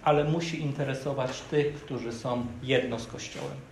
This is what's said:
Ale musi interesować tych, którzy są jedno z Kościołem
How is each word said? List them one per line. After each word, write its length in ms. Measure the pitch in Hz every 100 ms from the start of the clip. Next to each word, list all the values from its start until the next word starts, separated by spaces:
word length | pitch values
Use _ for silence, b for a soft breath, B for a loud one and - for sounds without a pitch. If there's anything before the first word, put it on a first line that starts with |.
Ale 200 | - 147
musi 380 | 151 165 165 156
interesować 760 | 151 135 139 131 151 135 127 -
tych, 340 | - 151 147
którzy 380 | 147 - 127 117
są 340 | 113 131 123 117 -
jedno 360 | 131 135 127 113
z 80 | -
Kościołem 500 | - - - 139 139 -